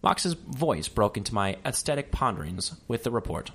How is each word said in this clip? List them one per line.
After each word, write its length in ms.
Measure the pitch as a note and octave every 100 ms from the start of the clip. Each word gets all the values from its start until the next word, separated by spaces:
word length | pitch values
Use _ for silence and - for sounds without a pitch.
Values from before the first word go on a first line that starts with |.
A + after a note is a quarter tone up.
Vox's 320 | - F#3+ F#3
voice 540 | E3+ - B2+ D#3+ F2+ D#2+
broke 300 | - G#2 G#2
into 180 | G2 A2
my 220 | G2 - -
aesthetic 460 | A#2+ - C#3+ C#3
ponderings 640 | - B2+ F#2 D2+ F2+ - - -
with 160 | A2+
the 80 | B2
report 400 | A#2 - D#2+ -